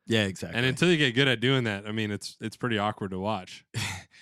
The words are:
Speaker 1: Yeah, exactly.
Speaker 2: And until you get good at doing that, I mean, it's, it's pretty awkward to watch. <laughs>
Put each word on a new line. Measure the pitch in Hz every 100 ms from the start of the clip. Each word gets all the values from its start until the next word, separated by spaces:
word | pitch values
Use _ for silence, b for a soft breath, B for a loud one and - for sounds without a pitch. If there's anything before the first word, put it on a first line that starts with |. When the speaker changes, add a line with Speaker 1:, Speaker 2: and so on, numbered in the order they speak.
| -
Speaker 1:
Yeah, | 110 101
exactly. | 87 85 113
Speaker 2:
And | 127
until | 127 170
you | 165
get | 143 117
good | 139
at | 117
doing | 123 135 117
that, | 101 107
I |
mean, | 110 107
it's, | 101 - -
it's | 110 -
pretty | 127 107
awkward | 104 - 101
to | 92
watch. | 98 104 92 - -
<laughs> | - 98 92 B B